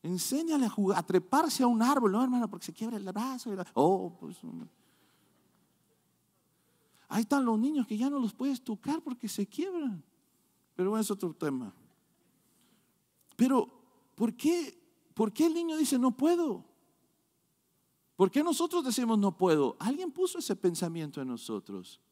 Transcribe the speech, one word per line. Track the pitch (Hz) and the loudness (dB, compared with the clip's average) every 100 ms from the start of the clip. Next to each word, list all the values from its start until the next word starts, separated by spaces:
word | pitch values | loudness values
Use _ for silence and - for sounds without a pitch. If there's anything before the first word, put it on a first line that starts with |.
Enséñale | 160 180 - 277 330 302 | -4 -4 -2 -2 0 2
a | 233 | 2
jugar, | 208 196 185 | 2 2 2
a | |
treparse | 170 180 - 269 330 - | 2 0 4 2 2 2
a | 247 | 4
un | 226 | 4
árbol, | 240 285 220 | 4 4 4
no, | 208 | 2
hermano, | 262 247 220 | 2 2 -2
porque | 170 | -6
se | - | -12
quiebra | - 220 220 | -8 -8 -6
el | |
brazo | 190 196 247 254 240 | -6 -6 -6 -8 -8
y | 190 | -8
la... | - | -4
Oh, | - 151 190 185 170 | 2 4 4 -2 -10
pues, | - - | -16 -14
hombre. | - 85 - _ _ _ _ _ _ _ _ _ _ _ _ _ _ _ _ _ _ _ _ _ _ _ _ | -14 -14 -16 _ _ _ _ _ _ _ _ _ _ _ _ _ _ _ _ _ _ _ _ _ _ _ _
Ahí | 214 | -2
están | 226 285 | 2 2
los | 247 220 | 2 2
niños | 254 311 220 | 2 0 -2
que | 214 | -2
ya | 262 | -2
no | 285 | -2
los | 226 | -4
puedes | - 269 254 | -4 -4 -4
tocar | - 214 - 320 | -6 -8 -4 -4
porque | 311 247 208 | -6 -10 -8
se | - 202 | -6 -6
quiebran. | - 370 359 277 180 - _ _ _ _ _ _ | -4 -6 -4 -6 -6 -12 _ _ _ _ _ _
Pero | - 185 | -4 -2
bueno, | 220 | 0
es | 208 | -2
otro | 202 180 | -2 -6
tema. | 151 156 131 110 - _ _ _ _ _ _ _ _ _ _ _ _ _ _ _ - | -4 -4 -4 -6 -14 _ _ _ _ _ _ _ _ _ _ _ _ _ _ _ 0
Pero, | 247 262 - - _ _ _ | 4 4 2 -8 _ _ _
¿por | - 226 | -4 -2
qué, | - 302 349 294 - _ _ _ | 0 0 0 -2 -12 _ _ _
por | - 214 | -2 -2
qué | 202 | 2
el | 330 | 2
niño | 330 339 311 | 2 -2 0
dice | 285 262 | 0 2
"no | 254 247 | 2 2
puedo"? | 302 349 320 208 - _ _ _ _ _ _ _ _ _ _ _ _ _ _ - | 2 4 0 -4 -10 _ _ _ _ _ _ _ _ _ _ _ _ _ _ 2
¿Por | 185 | 2
qué | 277 | 4
nosotros | 320 311 339 359 | 0 0 0 -2
decimos | 262 240 240 214 | -2 -2 0 2
"no | 202 165 | 0 2
puedo"? | 185 156 131 - | 2 4 2 0
Alguien | 196 285 370 | -4 -4 -6
puso | 262 359 349 | -2 -4 -4
ese | - 190 | -6 -2
pensamiento | 185 165 175 165 151 139 | -2 -2 -6 -4 -8 -8
en | 131 | -8
nosotros. | 117 - 107 - 98 90 - _ | -8 -8 -10 -8 -14 -14 -20 _